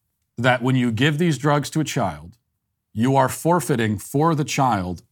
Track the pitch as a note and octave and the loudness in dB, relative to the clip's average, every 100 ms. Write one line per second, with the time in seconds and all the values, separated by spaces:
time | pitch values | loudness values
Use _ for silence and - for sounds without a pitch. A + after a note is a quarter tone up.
0 | _ _ _ - B2 B2 B2+ C3 A#2+ A2+ | _ _ _ -2 2 2 2 2 2 2
1 | D3 D3 F3 C3 D3 D3 D3 D#3+ D3 C3+ | 0 2 0 0 0 0 -2 -4 -4 -2
2 | G2 D2+ E2 - _ _ _ _ _ G#2+ | -4 -6 -16 -20 _ _ _ _ _ -2
3 | B2 C3+ B2+ - D#3+ F3 - A#2+ A2 G#2 | 0 2 2 0 0 0 0 0 0 -2
4 | - C#3 D#3+ D3+ D3 - C3 G2+ F2+ E2+ | -4 0 2 0 -2 0 0 0 -4 -8
5 | - | -14